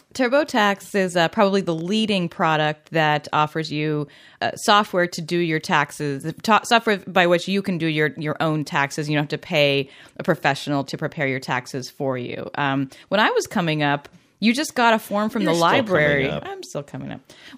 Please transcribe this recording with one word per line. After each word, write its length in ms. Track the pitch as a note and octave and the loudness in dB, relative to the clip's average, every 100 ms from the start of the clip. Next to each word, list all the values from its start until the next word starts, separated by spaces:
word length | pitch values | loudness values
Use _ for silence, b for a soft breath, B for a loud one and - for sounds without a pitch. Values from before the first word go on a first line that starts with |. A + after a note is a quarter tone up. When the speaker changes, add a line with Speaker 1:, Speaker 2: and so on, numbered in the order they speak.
| - - | -12 -4
Speaker 1:
TurboTax 800 | A#3+ C#4 D4 B3 G#3 G3 - G3+ | 0 0 0 0 0 0 -4 -2
is, 200 | F#3 F3 | 0 0
uh, 120 | E3 | 0
probably 340 | - G3 G3 | 2 2 2
the 140 | F3 D#3+ | 0 -4
leading 520 | F3 A3 G#3+ G3 E3+ | -2 -2 0 0 -2
product 600 | - E3 D#3 D3+ D3+ - | 0 0 2 0 -2 -4
that 380 | D#3+ D3+ D3 - | 0 2 2 0
offers 380 | D3+ D3+ D#3+ D#3 | 0 0 -2 -6
you, 360 | D3 D3+ D3+ D3 b b b | -4 -2 -2 -4 b b b
uh, 80 | A#2 - | -4 -2
software 500 | - G#3 G#3+ F#3 F3 | 2 4 4 0 0
to 160 | - | -2
do 160 | D#3 F3 | -4 -2
your 220 | E3+ D#3 | 0 -2
taxes, 720 | - D#3+ D3 - D3 C#3 D#3 - | 0 2 2 -2 -6 -6 -8 -4
ta-, 220 | - G#3 | 2 2
software 340 | - A#3 A3+ G3+ - | 4 2 4 -2 0
by 220 | F#3 F3 | 2 4
which 200 | F3 F#3 | 4 2
you 140 | G3 | -2
can 160 | G3 E3+ | -2 -2
do 80 | D#3+ | -2
your, 220 | D3+ D3+ - | 0 -2 -2
your 180 | D3+ - | -6 -2
own 260 | D#3+ D#3 C#3+ | -2 -2 -2
taxes. 420 | D#3 C#3 - D3+ | 0 0 -2 -2
You 80 | D3+ | 0
don't 80 | |
have 60 | D3 | 0
to 80 | D3 | -4
pay 500 | - D#3+ C#3+ C#3 C3+ B B B | -2 2 4 2 -2 B B B
a 60 | |
professional 600 | - D#3 D3 C#3 - C#3+ C3+ | -2 0 0 -2 -2 -2 -2
to 120 | C#3+ | -6
prepare 300 | D3+ - C3+ | -6 -4 -4
your 120 | C3 | -4
taxes 460 | C3 B2+ C3 C3+ B2 | -4 -4 -4 -10 -10
for 260 | - C3+ B2+ | -6 -4 -4
you. 320 | B2 - - - | -6 -10 -8 -4
Um, 340 | C#3+ C#3 C3+ B B | -2 0 -4 B B
when 100 | G3 | 0
I 100 | A#3+ | 2
was 160 | B4 - | 0 -2
coming 380 | G#3+ E3 D3+ | -2 0 0
up, 260 | D3 C#3+ - - b b | 0 0 -4 -20 b b
you 160 | G#3+ B3 | 0 0
just 180 | D#4 | -2
got 220 | - A#3 A3 | 2 2 2
a 40 | |
form 300 | - G3+ G#3+ | 0 -2 -2
from 140 | - | 0
Speaker 2:
You're 80 | E3+ | 0
Speaker 1:
the 40 | E3+ | 4
Speaker 2:
still 100 | E3+ | 4
coming 140 | A#3+ G#3+ | 4 4
Speaker 1:
library. 440 | F3 D3 C#3+ C3 | 4 4 2 0
Speaker 2:
up. 120 | D3 F#4 | -4 -8
Speaker 1:
I'm 160 | F#4+ | -12
still 200 | - D3 | -10 -10
coming 280 | C#3+ C3+ C3+ | -10 -10 -12
up. 80 | - - B B | -12 -16 B B